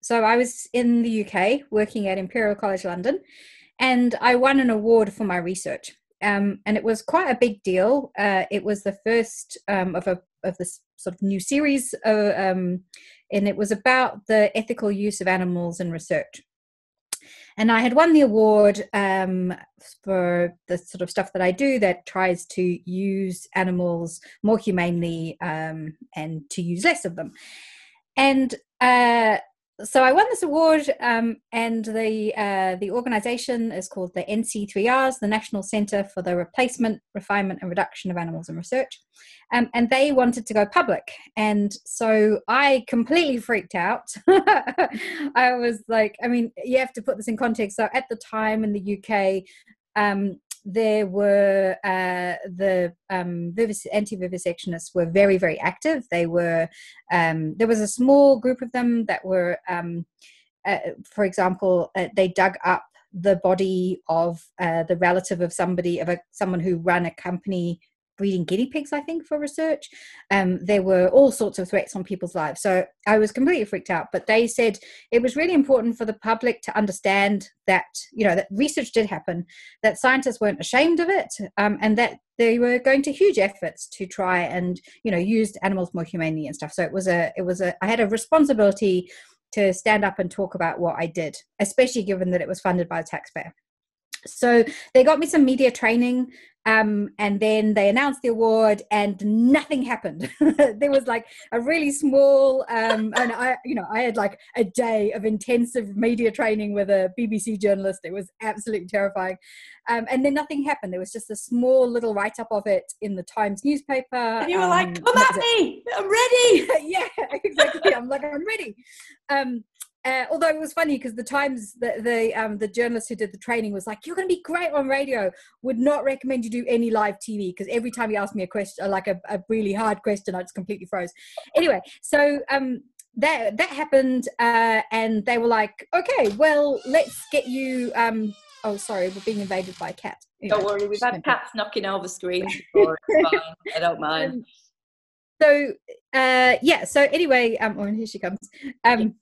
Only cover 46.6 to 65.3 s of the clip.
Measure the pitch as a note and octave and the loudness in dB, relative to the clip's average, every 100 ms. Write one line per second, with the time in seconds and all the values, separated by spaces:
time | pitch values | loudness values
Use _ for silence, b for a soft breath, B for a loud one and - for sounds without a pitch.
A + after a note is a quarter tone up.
46.6 | - B3+ B3+ - A3 G#3+ A3 A3 B3 A3+ | 0 0 0 -6 -6 -6 -4 -2 -2 -2
47.6 | G#3 G3+ G#3+ C4 C4 A#3 - A3 A3 A3 | -4 -2 -2 -2 -4 -12 -8 -4 -2 -2
48.6 | A3 G#3 F#3+ G3 - G#3+ G3 F#3+ F#3 b | -2 -4 -4 -8 -2 0 0 -2 -6 b
49.6 | b b _ - G#3 G3 G3 F3+ _ - | b b _ 0 0 0 -4 -6 _ -18
50.6 | G3+ F#3+ A3+ G#3+ G3+ F#3 G3+ G3+ G3+ G3 | -8 -2 0 0 0 0 2 4 4 4
51.6 | F#3+ F#3 G3+ F#3 F#3 F3+ F3+ F3 G3 F3+ | 0 -2 -4 -2 -2 -4 -4 -6 -10 -2
52.6 | G3 F#3 F3 F3 _ F#3+ F3+ F3 E3+ F3 | 0 0 -2 -6 _ -6 -6 -6 -8 -2
53.6 | A3+ G#3 - G#3 G#3 G3 F3+ F3+ F3+ E3+ | -4 -4 -4 -4 -4 -6 -8 -6 -6 -6
54.6 | - E3 - F3+ E3 F3 G3+ F#3+ F3+ D#3 | -8 -8 -6 -2 0 4 4 4 2 0
55.6 | E3 - D#4 D#4 A#3+ F3 E3+ E3+ E3+ E3 | -4 -2 -2 -2 -2 -2 0 0 0 0
56.6 | E3 B B B _ F3 E3 D#3+ D#3 D3+ | -2 B B B _ 2 2 0 -4 0
57.6 | A3+ A3+ G#3 - B3+ C#4 C#4 C4 B3 B3+ | 0 2 0 0 4 8 8 6 2 -2
58.6 | B3 B3 A#3+ A#3 A3 F#3 F#3+ F#3 F3 F3+ | -4 -2 0 0 0 -4 0 0 0 -2
59.6 | - F3 F3 E3+ E3+ _ b b b _ | -4 -6 -6 -8 -10 _ b b b _
60.6 | - G3+ - - - - G3 F#3 F#3 F#3 | -4 -4 -4 -12 -14 -2 -2 2 0 0
61.6 | F#3+ F3+ E3+ - F3+ - F#3+ F3+ F#3+ F#3 | 2 2 0 -4 -4 0 0 4 0 2
62.6 | F3 F#3 - b b F#3+ F#3 F#3 F#3 F#3 | 0 -2 -2 b b -4 2 2 2 2
63.6 | F#3+ F#3 F3+ F#3 - E3 E3+ E3+ - _ | 2 0 -2 -4 -2 0 0 -4 -14 _
64.6 | F3 E3 E3 F3 F3 F3+ F#3 | -2 -2 -2 2 2 2 -2